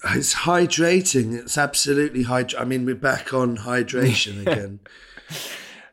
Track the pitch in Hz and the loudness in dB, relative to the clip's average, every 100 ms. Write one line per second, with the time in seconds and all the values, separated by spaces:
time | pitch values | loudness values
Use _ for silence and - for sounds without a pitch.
0 | - - 139 - 165 175 170 - 170 185 | -4 -2 0 0 2 4 4 2 4 4
1 | 185 135 113 117 120 147 143 - 143 143 | 4 2 0 -4 -4 -2 0 0 2 2
2 | 147 127 123 127 127 123 120 131 123 127 | 2 0 0 0 0 -4 -2 -2 -2 0
3 | 135 123 - 131 123 113 113 123 117 127 | 0 0 -2 0 0 -2 -2 0 0 2
4 | 127 107 104 101 180 135 101 104 - - | 2 2 -2 -2 -2 -2 -2 -12 -18 -20
5 | - - - 156 - - - - - | -20 -20 -16 -12 -12 -14 -16 -20 -20